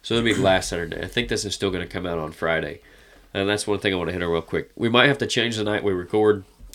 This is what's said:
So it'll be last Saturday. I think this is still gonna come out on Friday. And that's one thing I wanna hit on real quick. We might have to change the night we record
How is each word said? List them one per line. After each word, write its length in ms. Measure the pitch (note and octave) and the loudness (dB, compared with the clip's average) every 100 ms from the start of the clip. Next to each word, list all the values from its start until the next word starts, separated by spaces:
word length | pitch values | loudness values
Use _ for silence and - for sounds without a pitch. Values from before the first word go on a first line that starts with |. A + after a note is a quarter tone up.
So 140 | - A#2 | -2 0
it'll 100 | A#2 | 2
be 80 | |
last 360 | F#2+ F#2+ F#2 - | 2 4 2 0
Saturday. 320 | F2 E2 E2 | -6 -6 -6
I 60 | F2+ | -6
think 220 | - A#2 | -4 -2
this 160 | A2+ G#2 | -4 -4
is 80 | |
still 160 | - G2 | -2 -2
gonna 160 | F2+ F2 | -2 -6
come 200 | F#2+ F2 | -6 -6
out 100 | E2+ | -4
on 140 | D#2 | -6
Friday. 500 | E2 E2 D#2+ D2+ D#2 - - - - _ | -4 -2 0 -2 -8 -18 -20 -20 -20 _
And 140 | G#2 G2 | -2 0
that's 200 | G#2 - | 0 0
one 120 | G2+ | -2
thing 140 | G#2 | 0
I 40 | F#2+ | 0
wanna 140 | E2 | -2
hit 120 | F2+ | -2
on 60 | F2 | -2
real 120 | E2+ | -2
quick. 300 | - F2 - - | -2 -6 -6 -4
We 140 | A#2 | 2
might 180 | A#2+ C3+ | 4 4
have 120 | C#3 | 4
to 80 | A2+ | 0
change 280 | - A#2 A2 | 0 0 -2
the 60 | |
night 200 | G#2+ G#2+ | -2 0
we 100 | G2+ | 0
record 500 | F#2 F2 G#2+ G#2+ G2+ F#2+ _ - | -2 0 4 6 4 0 _ -20